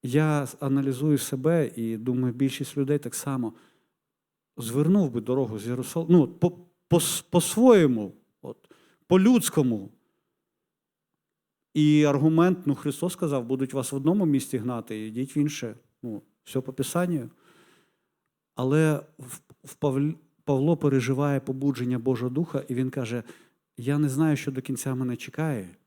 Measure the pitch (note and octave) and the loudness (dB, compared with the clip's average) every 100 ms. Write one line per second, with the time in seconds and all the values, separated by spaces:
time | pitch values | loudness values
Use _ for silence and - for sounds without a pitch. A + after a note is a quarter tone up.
0 | B2+ C#3 D#3 D3 B2+ - C#3 C#3 C#3 B2+ | 0 2 2 0 -2 -6 0 0 0 0
1 | D3+ C#3+ - C3+ C#3+ E3+ C3+ - A2+ A2 | 2 2 0 -2 0 2 0 -4 -4 -4
2 | A#2+ B2+ B2+ A#2+ C3+ - C3+ D3 C3+ D3 | -2 0 -2 0 -2 -2 -8 -4 -2 -2
3 | C3 - C#3+ C3+ A2+ - _ _ _ _ | -2 -8 -6 -4 -6 -8 _ _ _ _
4 | _ _ _ _ _ - A2+ B2 D3+ G3+ | _ _ _ _ _ -12 -6 -2 2 2
5 | D#3 A#2+ G#2+ C3 A#2+ G#2+ A2 B2 - E3+ | 2 -2 -2 -2 -2 -6 -6 -6 -6 -6
6 | E3 F3 C3 - F3+ - - _ _ E3+ | 4 4 4 0 -2 -2 -20 _ _ 0
7 | D#3 - - F3 - - B3+ G#3+ D3+ A#2 | 0 -6 0 0 0 4 8 8 6 2
8 | G2+ - _ _ B2 - _ _ _ _ | -4 -12 _ _ -18 -18 _ _ _ _
9 | _ F#3+ G3+ B3 - - B2+ A2 F#2+ _ | _ 4 6 4 2 0 0 -2 -6 _
10 | _ _ _ _ _ _ _ _ _ _ | _ _ _ _ _ _ _ _ _ _
11 | _ _ _ _ _ _ _ D3+ D3+ D3+ | _ _ _ _ _ _ _ 2 6 6
12 | D3 C#3 D#3 D#3+ F3+ F3+ D3+ C3+ D3 C#3 | 6 4 4 4 4 2 -2 -2 -4 -4
13 | F3 - E3 C#3 A#2+ C3 C3 C3+ B2+ C#3 | -6 -4 -4 -2 -2 -4 -2 -4 -4 -2
14 | C#3 G3+ F3 C#3 - B2+ A#2 A#2 - G#2+ | 0 2 2 2 0 -4 -4 -6 -8 -10
15 | A2 A2+ C3+ D3+ D3 D3 A#2+ G#2 _ _ | -8 -8 -4 -2 -2 -2 -10 -12 _ _
16 | A#2+ G#2 _ _ - C3 B2+ - C3+ E3+ | -12 -12 _ _ -6 -6 -6 -6 -4 -2
17 | F3+ D#3+ A#2 _ _ _ _ _ _ _ | -2 -2 -6 _ _ _ _ _ _ _
18 | _ _ _ _ _ - C3 D3+ D#3 D3 | _ _ _ _ _ -4 0 2 2 0
19 | - - C3 - _ - - - D3 C3 | -6 -20 -18 -18 _ -20 -20 -4 -2 0
20 | D3 D#3+ _ _ - C3+ D3 D#3+ D3 C3+ | -2 -4 _ _ -4 0 2 2 2 2
21 | A#2+ C3+ C#3+ C#3 C3+ C3 C#3+ B2+ B2 B2+ | 0 0 0 -2 -4 -4 -2 -2 -2 -2
22 | A#2+ A#2+ B2 B2+ E3+ C#3 - B2+ C3 C3+ | 0 0 -2 -2 -4 -4 -4 -4 -4 -4
23 | A2+ A#2+ - - _ _ _ - B2 D3 | -6 -6 -8 -20 _ _ _ -10 -4 0
24 | D3 C3 D#3+ C#3+ - C3 C3 C3 C3+ B2+ | 0 2 0 0 -2 -8 -8 -6 -4 -4
25 | B2+ A#2+ - - D#3 B2 F#2 F2+ | -4 -6 -8 -6 -4 -4 -8 -18